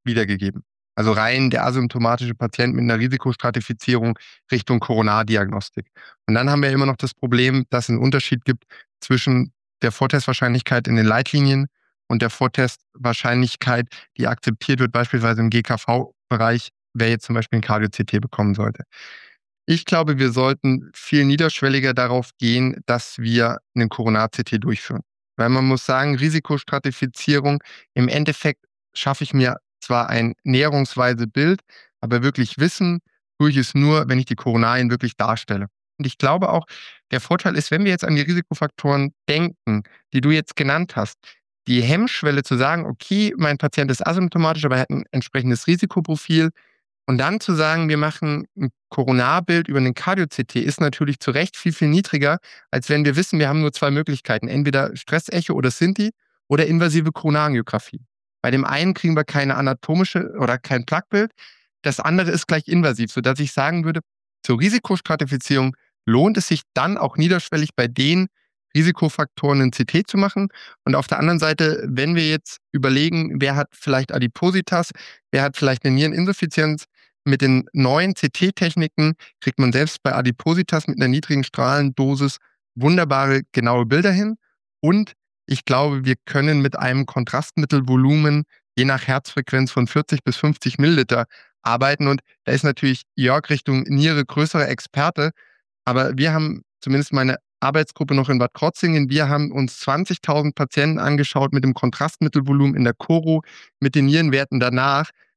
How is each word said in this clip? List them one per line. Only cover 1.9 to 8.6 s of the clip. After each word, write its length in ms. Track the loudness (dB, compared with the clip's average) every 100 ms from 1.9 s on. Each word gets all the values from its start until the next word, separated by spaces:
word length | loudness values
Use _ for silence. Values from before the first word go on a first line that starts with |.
| 0 0 0 -2 -4
Patient 400 | -6 -2 0 0
mit 80 |
einer 160 | 0 0
Risikostratifizierung 1200 | 0 -2 -2 -2 -2 -4 -6 -6 0 0 0 -4 -8 -20 _
Richtung 280 | -4 0 0
Koronardiagnostik. 1080 | 2 2 2 2 2 0 0 -4 -8 -12 -14 -20 -20 _ 0
Und 80 | 2
dann 120 | 2
haben 140 | 2
wir 80 | 2
immer 160 | 2 0
noch 120 | 0
das 180 | -6 -6
Problem, 500 | 0 2 2 2 0
dass 140 | -2 0
es 40 |
einen 100 | 0
Unterschied 460 | 2 0 0 -2 -2
gibt 200 | -4